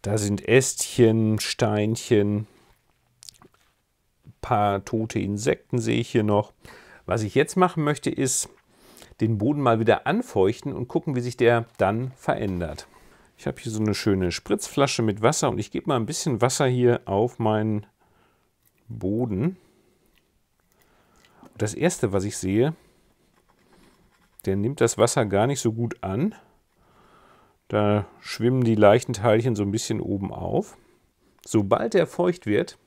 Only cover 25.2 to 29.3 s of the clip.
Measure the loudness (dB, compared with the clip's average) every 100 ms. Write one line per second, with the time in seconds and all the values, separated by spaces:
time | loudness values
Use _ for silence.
25.2 | 0 2 0 0 -2 -2 -6 -6 -6 -4
26.2 | -4 -6 _ _ _ _ _ _ _ _
27.2 | _ _ _ _ _ 0 2 2 -2 -14
28.2 | -14 -2 0 2 2 6 8 6 2 -2
29.2 | 2